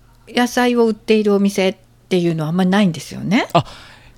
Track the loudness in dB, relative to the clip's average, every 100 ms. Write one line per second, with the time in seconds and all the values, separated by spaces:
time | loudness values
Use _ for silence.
0 | _ _ -8 -2 -2 0 0 2 0 0
1 | 0 0 2 2 2 0 -2 -4 _ _
2 | -4 -2 0 -2 -2 0 2 2 0 -2
3 | -10 -10 -2 -2 0 0 -2 -8 -20 -20
4 | -20